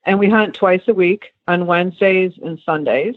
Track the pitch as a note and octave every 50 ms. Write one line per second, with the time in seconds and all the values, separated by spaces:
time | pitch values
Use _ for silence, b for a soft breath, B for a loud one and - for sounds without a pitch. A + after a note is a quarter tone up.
0 | _ F3+ G3 G3 G3+ G3 A3 A3 G#3+ F#3 - - G#3 F#3+ F3+ F#3 - A#3+ A3 F#3
1 | F3+ F3 F#3+ G3+ - - _ _ _ - F3 F3 F3 F3 F3 F3 F3+ F#3 E3+ -
2 | G3+ F#3+ F#3+ F#3+ F#3 F#3 F3+ - - E3 E3 D#3 _ - D#3+ D3+ D3 B2+ B2 C3
3 | - G#3+ B3